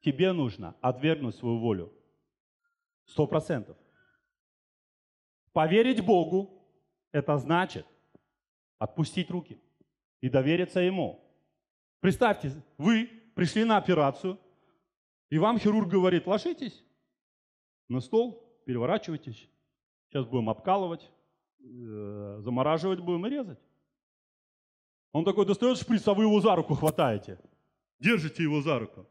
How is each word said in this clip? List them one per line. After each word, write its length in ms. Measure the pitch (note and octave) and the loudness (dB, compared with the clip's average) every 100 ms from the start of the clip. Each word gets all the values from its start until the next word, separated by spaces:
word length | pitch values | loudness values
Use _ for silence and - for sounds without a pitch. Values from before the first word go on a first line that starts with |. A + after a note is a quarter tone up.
тебе 300 | - C#3 F#3 | -2 2 0
нужно 440 | F#3 B2+ G2+ F2 - | 2 -2 -4 -14 -4
отвергнуть 540 | B2+ A#2+ D3+ D3+ B2+ - | -4 0 0 0 -4 -6
свою 220 | A#2+ A#2 | -4 -2
волю. 320 | A#2 G2 E2 _ _ _ _ _ _ _ _ _ _ _ _ | 0 -2 -6 _ _ _ _ _ _ _ _ _ _ _ _
Сто 220 | - D3 | -2 0
процентов. 480 | D#3 - C#3+ G2 - _ _ _ _ _ _ _ _ _ _ _ _ _ _ _ _ _ | 0 -4 -8 -8 -20 _ _ _ _ _ _ _ _ _ _ _ _ _ _ _ _ _
Поверить 540 | E3+ D#3 G3+ A#3+ A#3 F#3 | 0 4 4 4 2 4
Богу — 440 | F#3 D#3+ F#3 G3 - _ _ _ _ _ | 4 4 -2 -4 -14 _ _ _ _ _
это 260 | D3 C#3 D3 | -4 0 -2
значит 480 | C3+ E3+ F#3 - - _ _ _ _ _ _ _ _ _ | 2 0 0 -6 -16 _ _ _ _ _ _ _ _ _
отпустить 500 | A2 - D3+ - E3+ | -8 -4 -4 -4 -6
руки 300 | F3+ - G2+ _ _ _ _ _ _ | -8 -10 -20 _ _ _ _ _ _
и 80 | C3 | 0
довериться 500 | C3+ C3 E3+ F3+ F#3 | 2 2 0 0 0
Ему. 400 | F3+ F#3+ A#2 - _ _ _ _ _ _ _ _ | 0 0 -4 -6 _ _ _ _ _ _ _ _
Представьте, 520 | F#3 D#3 A#3+ G3+ C#3+ C#3+ - - | 0 2 2 2 -4 -10 -18 -2
вы 320 | D3+ A3+ A#3 - _ - | 2 2 0 -12 _ -2
пришли 300 | F3 G#3+ A3+ | 0 2 2
на 120 | G#3 | 2
операцию, 640 | - E3 C#3 C3+ F#3+ G3 _ _ _ _ _ _ _ _ _ | 2 2 2 0 -8 -8 _ _ _ _ _ _ _ _ _
и 80 | D3+ | 2
вам 220 | G#3 A#3 | 2 4
хирург 280 | G#3 A3 F#3+ | 2 2 2
говорит: 400 | F#3+ F3+ F3 F3+ | 2 4 2 0
"Ложитесь 560 | G#3 F4 E4+ B3 - _ _ _ _ _ _ _ _ _ _ _ | -2 -2 -6 -10 -12 _ _ _ _ _ _ _ _ _ _ _
на 120 | B2+ | -6
стол, 640 | - A3 B3 - _ _ - | 0 0 0 -6 _ _ -6
переворачивайтесь, 840 | A#2+ B2 G#3 - D3+ - A2 _ _ _ _ _ _ _ | -2 0 -2 -4 -10 -10 -16 _ _ _ _ _ _ _
сейчас 160 | C#3+ A#2+ | -8 -4
будем 240 | B2+ A2 | -2 -2
обкалывать". 640 | A2 - G3 F3+ E3 - _ _ _ _ _ | -2 0 -2 -2 -8 -16 _ _ _ _ _
Э, 800 | B2+ B2 A#2 G#2+ G2+ G#2 G2+ G#2 | -20 -18 -14 -12 -12 -12 -12 -10
замораживать 580 | G#2+ B2 C#3 D#3+ F#3 F#3 | -4 0 0 0 -2 -4
будем 260 | F3 F3 G3+ | -4 -4 -4
и 40 | |
резать. 300 | C#4+ A3 B2+ _ _ _ _ _ _ _ _ _ _ _ _ _ _ _ | -6 -8 -14 _ _ _ _ _ _ _ _ _ _ _ _ _ _ _
Он 100 | D3+ E3+ | -2 0
такой 200 | G3 G3 | 2 0
достает 320 | G3 B3 B3+ | 2 2 0
шприц, 300 | - A3 - | 0 0 2
а 60 | |
вы 100 | G3 | 4
его 160 | A3 G#3 | 4 4
за 140 | F#3+ F3+ | 4 2
руку 200 | - C#3 | 0 0
хватаете. 640 | D#3 D3+ C#3+ G#2 - F2+ _ _ _ _ _ _ | 0 2 0 0 -6 -20 _ _ _ _ _ _
Держите 440 | D3 A3+ D#3 - | 0 0 -2 -4
его 180 | D#3+ D3+ | -2 0
за 160 | D3 C3 | 0 -2
руку. 280 | G#2+ - - | -4 -14 -20